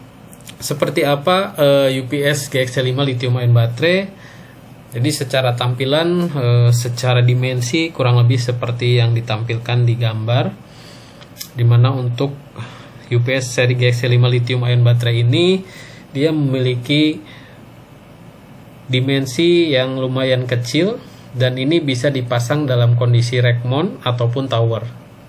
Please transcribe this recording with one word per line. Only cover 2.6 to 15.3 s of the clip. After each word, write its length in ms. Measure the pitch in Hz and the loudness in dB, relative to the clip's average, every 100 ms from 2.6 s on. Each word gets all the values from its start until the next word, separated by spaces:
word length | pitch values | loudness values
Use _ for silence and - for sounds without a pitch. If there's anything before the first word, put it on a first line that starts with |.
| 127 | -2
X 80 | 139 | -2
L 80 | 127 | -2
lima 160 | 127 143 | -2 -2
Lithium 320 | 123 127 123 | -2 -2 0
Ion 160 | 120 120 | 2 4
Battery? 720 | 117 - 165 190 196 - - - - - - - - 120 | 2 0 0 0 -2 -10 -20 -20 -20 -20 -20 -20 -12 -2
Jadi 160 | 151 | -2
secara 400 | 151 131 131 127 120 | -2 -2 0 0 0
tampilan, 480 | 123 123 131 151 170 175 175 | -2 -2 0 0 0 0 -2
eh, 400 | 143 123 120 120 | 0 2 4 4
secara 480 | 120 123 - 127 123 | 2 0 -4 0 2
dimensi 720 | 123 123 127 127 120 165 165 | 4 2 0 -2 -2 0 -2
kurang 240 | - 123 120 | 0 2 4
lebih 240 | 120 123 | 4 2
seperti 560 | - 120 120 117 123 123 | 0 -4 -4 -2 0 2
yang 160 | 117 | 2
ditampilkan 720 | 117 113 107 117 113 - 123 | 0 -2 -6 -4 -6 -2 0
di 160 | 120 113 | 2 0
gambar, 460 | 117 110 110 123 185 - - - - - - - - - - | -2 -2 0 0 0 -6 -20 -20 -20 -20 -20 -20 -20 -18 -14
di 160 | 120 120 | 0 4
mana 240 | 120 127 | 4 4
untuk 400 | 135 123 120 143 - - - - - - - - | 2 -4 -2 -4 -4 -16 -16 -16 -16 -20 -20 -2
U 80 | 120 | -2
P 80 | 123 131 | 0 -2
S 240 | 123 - | -2 -2
seri 160 | 123 123 | 0 2
G 160 | 123 | 0
X 160 | 120 131 | 0 0
L 80 | 123 | 2
lima 160 | 123 | 2
Lithium 320 | 123 120 127 | 0 0 -2
Ion 240 | 120 123 120 | 0 2 4
Battery 400 | 120 117 117 | 4 2 0
ini, 320 | 120 | 2